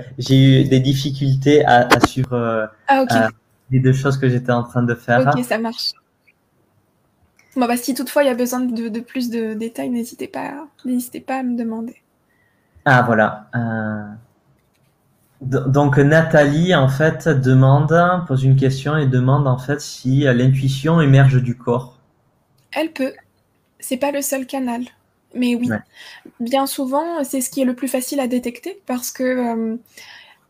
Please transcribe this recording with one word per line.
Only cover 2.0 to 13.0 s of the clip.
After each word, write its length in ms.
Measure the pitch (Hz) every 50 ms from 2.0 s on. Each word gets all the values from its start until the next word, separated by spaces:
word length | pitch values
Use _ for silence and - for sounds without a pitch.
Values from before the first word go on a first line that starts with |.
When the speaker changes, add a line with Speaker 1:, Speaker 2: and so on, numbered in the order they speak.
| - - - 135 127 - 123
Speaker 1:
euh, 320 | 120 117 113 113 110 110 107 _ _ _
Speaker 2:
Ah, 160 | - 277 269 262
ok. 80 | 247
Speaker 1:
euh, 160 | 117 113 110 110 110 _ _ _ _ _ _ -
les 100 | 131 127
deux 140 | 127 131 131
choses 240 | 135 - 139 135
que 100 | - 135
j'étais 240 | 127 123 120 - -
en 120 | 120 120 117
train 180 | - - 123
de 140 | 120 117 117
faire. 240 | 117 - - 120 123 131 139 143
Speaker 2:
Ok, 100 | 127 123
ça 140 | - 202 220
marche. 320 | 233 226 233 - - - - _ _ _ _ _ _ _ _ _ _ _ _ _ _ _ _ _ _ _ _ _ _ _ _ _ _ _ _ _ _ _ -
Bon, 120 | 262 247
bah, 100 | 233 240
si 160 | 240 - - 247
toutefois 300 | - 262 - - 294 285
il 20 |
y 40 | 269
a 60 | 247
besoin 260 | 233 247 240 254 254
de, 280 | 254 247 226 226 233 233
de 100 | 208 233
plus 300 | 233 - - 262 240 240
de 240 | 226 233 226 220 220
détails, 360 | 214 226 226 240 - 277 269
n'hésitez 380 | 247 233 226 233 - - -
pas, 400 | - - - - - - 285 320 285 _ _ -
n'hésitez 380 | 247 254 247 247 - - -
pas 160 | - - 262
à 60 | 269 262
me 120 | 247 240
demander. 400 | 233 233 226 220 226 226 240 - _ _ _ _ _ _ _ _ _ _ _ _ _ _ _ _ _ -
Speaker 1:
Ah, 180 | 143 131 123